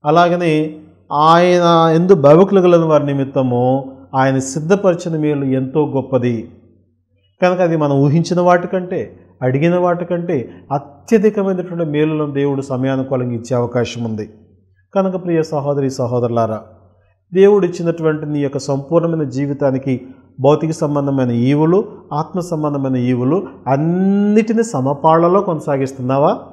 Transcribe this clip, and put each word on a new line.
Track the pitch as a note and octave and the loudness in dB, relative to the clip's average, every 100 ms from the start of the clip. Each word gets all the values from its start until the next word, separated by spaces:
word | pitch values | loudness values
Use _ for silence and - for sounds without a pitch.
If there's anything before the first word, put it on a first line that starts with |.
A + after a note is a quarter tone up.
అలాగనే | D3+ E3 F3 F3 F3 D#3 D#3 - - _ _ C#3+ D#3 | 2 2 2 2 0 0 -2 -8 -20 _ _ 2 6
ఆయన | E3+ F3+ F3 E3+ E3 E3 | 6 6 4 4 4 4
యందు | D#3+ F3+ | 2 4
భయభక్తులు | F#3+ C#3 D#3+ F#3+ G3 | 6 8 6 6 4
గల | F3+ E3 | 4 4
వారి | D#3+ D3 C#3+ | 4 2 2
నిమిత్తము | C#3 C3+ C#3 B2+ B2 B2+ C3+ - - - | -2 -2 -2 0 0 0 0 -4 -18 -6
ఆయన | C3+ C3+ C3+ | -2 0 0
సిద్ధపరిచిన | C3 D#3+ D#3 G3 G3 E3+ F3 D#3+ | -4 -6 0 2 2 0 -4 -2
మేలు | D3+ D3 | -2 -2
ఎంతో | C3+ C3 C3 D#3 D3 | -2 -2 -2 -2 0
గొప్పది. | C3 C3 C3 A#2+ A2+ A#2 - _ _ _ _ _ _ _ _ | -2 -2 -2 -2 -4 -8 -20 _ _ _ _ _ _ _ _
కనుక | F3+ F3+ | 0 2
అది | F3 D#3+ | 0 0
మనం | D3 C#3 | 0 2
ఊహించిన | C#3+ D#3+ E3+ F3 | 2 2 0 0
వాటికంటే, | F3 F3+ F3+ F#3 F3+ F3 G2+ - _ _ | 2 2 0 -6 -4 -8 -8 -14 _ _
అడిగిన | B2+ C3+ E3 F3 | -2 0 0 2
వాటికంటే | F3+ F3 F3 F3 F3 D3+ A2+ - - | 0 -2 -4 -6 -2 -4 -6 -16 -8
అత్యధికమైనటువంటి | C#3 - - - A3+ G#3 G#3+ G3 F#3 F3 E3+ | -8 -8 -20 0 2 2 0 -2 -4 -6 -6
మేలులను | D#3+ D3 D#3 D#3 D3 | -4 0 0 0 -4
దేవుడు | C#3 C#3+ C#3 | -2 -2 -2
సమయానుకూలంగా | C3+ B2+ C3+ C3+ C3 C3 A#2+ | -4 -4 -2 -2 -2 -4 -2
ఇచ్చే | A#2+ A#2 B2 | -6 -4 -2
అవకాశం | A#2+ B2 A2+ A#2 | -2 -2 -4 -4
ఉంది. | A#2 G#2+ G#2 - _ _ _ _ _ | -6 -6 -10 -14 _ _ _ _ _
కనుక | G3 F#3+ F#3 | -2 -2 -4
ప్రియ | F3 E3 | -2 -2
సహోదరి | D#3 D3+ C#3 C#3+ C3+ | -2 -4 -2 -2 -2
సహోదరులారా, | C3 A#2+ B2 A#2+ A#2 A2 G#2+ - - _ _ _ _ _ | -4 -4 -2 -2 -2 -2 -4 -10 -20 _ _ _ _ _
దేవుడు | F3+ G3 G#3 F3 | 4 6 6 0
ఇచ్చినటువంటి | F3 E3+ E3 D#3+ D3+ D3+ | -2 -4 -2 -2 -2 -4
నీ | D3 | -4
యొక్క | C#3 C#3 | -4 -4
సంపూర్ణమైన | C#3 C3+ C#3 E3 E3+ D#3+ C#3+ | -4 -6 0 0 0 -4 -4
జీవితానికి | B2 C#3+ C#3+ C#3+ C3 C3+ B2+ - - _ - | -4 -4 -2 -2 -2 -4 -6 -6 -20 _ -2
భౌతిక | C3 D3+ D#3 | 2 2 0
సంబంధమైన | D#3+ D3+ D3 C#3+ C#3 B2 | -4 -4 -2 -2 -2 0
ఈవులు, | A#2 B2 D3 D#3 F#3 A3 - - | 0 0 2 2 2 -2 -12 -10
ఆత్మ | D3 D#3 F#3 | -8 -6 -8
సంబంధమైన | F3 D#3+ D3+ C#3+ C3+ B2+ | -6 -6 -4 -4 -2 -2
ఈవులు | B2 B2+ B2 F3+ F#3+ - - | -2 0 0 -2 -4 -12 -4
అన్నిటినీ | C#3 D#3+ F3+ F#3+ G3+ G#3 G#3 A3 A3+ | -2 0 0 0 2 2 0 0 -2
సమపాళ్లలో | A3+ C#3 C3 D3 D#3+ D#3+ E3+ F#3+ | -2 -2 -4 0 2 4 4 2
కొనసాగిస్తున్నావా? | F#3+ D#3 D3+ C#3 C3 - B2+ C3+ D#3 A#3+ - | 0 -6 -4 -4 -4 -6 -4 0 0 0 -8